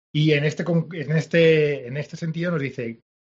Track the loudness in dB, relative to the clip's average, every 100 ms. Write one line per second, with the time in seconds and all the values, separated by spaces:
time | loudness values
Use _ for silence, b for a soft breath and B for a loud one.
0 | _ 0 2 2 0 -2 -2 0 -2 -6
1 | -2 -2 2 4 6 6 2 -2 -8 -10
2 | -10 -8 -8 -4 -4 -2 -4 -6 -8 -10
3 | _ _